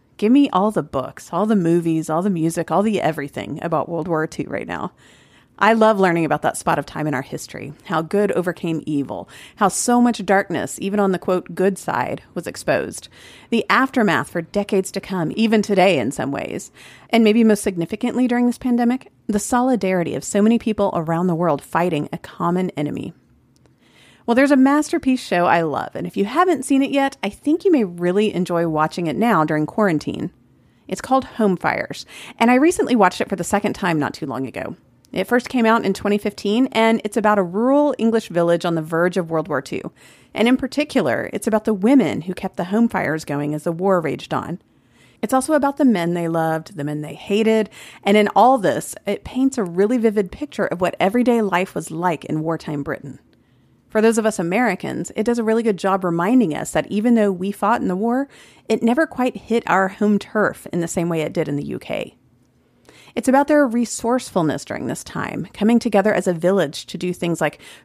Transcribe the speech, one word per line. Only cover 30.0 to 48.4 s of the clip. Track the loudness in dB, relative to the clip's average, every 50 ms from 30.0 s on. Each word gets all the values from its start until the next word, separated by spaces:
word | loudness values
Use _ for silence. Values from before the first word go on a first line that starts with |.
| -2 -4 -6 -6 -8 -8 _ _ _ _ _ _ _ _ _ _ _
It's | -12 -10 -8
called | -4 0 0 0 0
Home | -2 -2 0 2 2 2
Fires, | 0 0 -2 -2 -2 -4 -8 -10 -14 -16 -18 -20 -20 -20 -10 -2 2
and | 4 6
I | 6
recently | 6 6 4 2 2 0 2 4
watched | 4 4 4 4 0
it | -4 -4
for | -4
the | -6
second | -4 -2 -2 0 0 -2
time | -4 -2 -2 0 0 0
not | 0 -2
too | -4 -6 -8
long | -8 -6 -6 -6
ago. | -8 -8 -8 -10 -10 -12 -14 _ _ _ _ _ -10 -6
It | -6 -2
first | 0 0 0 0 0
came | -2 0 2
out | 4 2 2 2
in | -2 -2
twenty | -2 -2 -2 0 0
fifteen, | -2 -4 -6 -4 -4 -2 0 2 0 0
and | 2 2 2 2 2 0 -2
it's | -2 -2
about | 0 2 2 2 2
a |
rural | 0 0 -2 0 2 2 4 4 2 2 0
English | 0 0 0 0 0 -2 -2
village | -2 0 2 2 2 2 0
on | -2 -2
the | -2
verge | -4 -2 0 0 0 0 0
of | -2 -4 -2
World | -4 -4 -4 -2
War | -4 -6
Two, | -6 -6 -8 -8 -8 -10 -14 _ -20 -20 -20 _ _ _ -2
and | 2 2
in | 4 2 2
particular, | 0 -4 -4 -4 -2 0 0 0 0 0 0 -2 -4 -6
it's | -6 -4 -2
about | 0 0 0 0
the | 0
women | -2 2 4 4 6 6 4 4 0 -4
who | -6 -8 -8
kept | -8 -8 -8 -6 -6
the | -6
home | -2 0 2 2 2
fires | 0 -2 -2 -2 -4 -4 -4
going | -6 -4 -4 -4 -4 -4
as | -4 -4
the | -4
war | -4 -2 0 0 2 2
raged | 0 -2 -6 -6 -6 -6 -6
on. | -6 -6 -6 -10 -12 _ _ _ _ _ _ _ _ _ _ _ -8
It's | -4 -2
also | 0 0 0 2 2
about | 2 2 0 0 4
the | 4
men | 4 4 4 2 0
they | 0 -2 -2 -2
loved, | 0 0 0 0 -2 -2 -6 -8 -10
the | -8 -6
men | -6 -6 -6
they | -8 -10 -12
hated, | -12 -6 -2 0 2 2 2 2 2 0 -2 -6 -20 -20 -20 -14 -4 0
and | 4 4 4
in | 4 4 4
all | 6